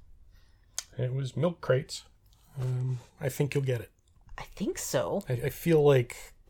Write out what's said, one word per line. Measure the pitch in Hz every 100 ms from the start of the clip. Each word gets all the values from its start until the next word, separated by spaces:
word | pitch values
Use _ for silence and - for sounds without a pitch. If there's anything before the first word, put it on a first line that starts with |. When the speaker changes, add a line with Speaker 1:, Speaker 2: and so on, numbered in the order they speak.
| - - - - - _ _ - - -
Speaker 1:
It | 123
was | 135 131 127
milk | 170 170
crates. | - 131 - - - _ _ _ _ 139
Um, | 127 127 127 123 - -
I | 139
think | - 143
you'll | 143
get | 131 120
it. | - _ _ - - -
Speaker 2:
I |
think | - - 240 392
so. | - 185 87 175 -
Speaker 1:
I, |
I | 123 131
feel | - 170 160
like | 147 135 120 - - -